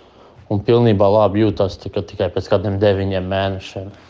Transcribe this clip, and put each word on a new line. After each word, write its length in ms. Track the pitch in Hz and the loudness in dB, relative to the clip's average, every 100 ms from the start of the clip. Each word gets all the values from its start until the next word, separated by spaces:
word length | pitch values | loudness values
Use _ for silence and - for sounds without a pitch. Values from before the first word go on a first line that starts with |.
| - - - - - | -20 -20 -20 -18 -6
un 100 | 104 | -2
pilnībā 460 | 101 120 120 101 101 | 2 4 4 4 4
labi 320 | 107 104 98 | 4 2 2
jūtas 360 | 110 85 95 - | 0 0 -2 -4
tikai, 220 | - - - | -10 -8 -8
tikai 240 | - 95 | -6 -6
pēc 140 | - - | -4 -2
kādiem 260 | - 98 95 | -2 0 0
deviņiem 440 | 104 98 98 95 92 | 2 2 0 -4 -4
mēnešiem. 600 | 98 98 95 - 101 95 101 - | -2 -2 -4 -10 -14 -14 -16 -20